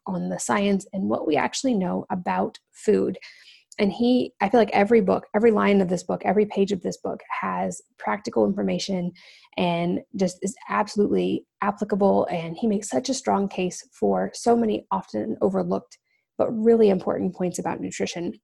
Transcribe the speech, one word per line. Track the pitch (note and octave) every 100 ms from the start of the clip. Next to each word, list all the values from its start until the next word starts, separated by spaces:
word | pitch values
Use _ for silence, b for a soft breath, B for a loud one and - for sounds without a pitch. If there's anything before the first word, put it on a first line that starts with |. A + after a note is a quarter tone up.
| -
on | F3+ F3+
the | F3+
science | - G#3+ G3+ G3 -
and | F#3+ G3+
what | A#3 -
we |
actually | C#3+ - - C4+
know | G#3 F3+ F#3 -
about | G3 F#3+ F#3 G3 - _
food. | - - F#3+ G3 F#3 B B B B B -
And | G3+
he, | - A#3+ B3 - -
I | G3+
feel | A#3+
like | G#3
every | - G3+ A#3
book, | F#3+ F#3+ -
every | G#3 A#3
line | G#3 G3+ G3+
of | F3
this | F3
book, | - F3+
every | - G3+ G#3
page | - G3
of | F#3
this | F#3+ -
book | G3 - - -
has | F#3+ F3+ F#3+ E3+ _ -
practical | G#3+ G#3 A3+ A3+ G#3
information | G3 F#3+ F3+ - F#3 F3 F3 B B B -
and | F3+ E3+ E3+ F#3+ -
just | G3 F3+ -
is | G3+ - -
absolutely | G3+ G#3 G#3 G#3 F#3+ F3+ - - -
applicable. | G3+ G3+ G#3 G3 G3 G3 -
And | F3 E3 E3
he | A3+
makes | G#3 -
such | B3+ C4
a |
strong | C4 G#3+ G3 G3
case | - F3+ - -
for | - G3+ F#3 F#3+
so | - A#3 A#3
many | A3 G#3+ -
often | F#3+ - G#3+ A3 -
overlooked, | G3+ F#3+ F3 F#3+ - - _ _ _ -
but | F3+
really | A3 A3+ A3+ G#3
important | F#3 - - F#3+
points | F3 F3+ F3+
about | F3+ -
nutrition. | F#3+ - F#3+ F3 F3+ -